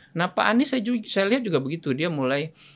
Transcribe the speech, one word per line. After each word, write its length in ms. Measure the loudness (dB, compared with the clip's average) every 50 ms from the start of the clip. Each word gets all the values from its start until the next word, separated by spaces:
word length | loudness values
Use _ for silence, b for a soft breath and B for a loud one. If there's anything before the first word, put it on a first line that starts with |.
| B B B
Nah, 220 | -4 -4 -2 0
Pak 80 | 0 2
Anies 300 | 4 4 4 2 2 0
saya 80 | -2 -2
ju-, 240 | -2 -2 -4 -2
saya 240 | -2 0 0 2 2
lihat 160 | 2 0 0
juga 160 | 0 0 0 0
begitu, 320 | -2 -6 -4 -4 -4 -2
dia 160 | -2 -2 -2
mulai 400 | -2 -2 0 0 0 0 -2 -4 B B B B B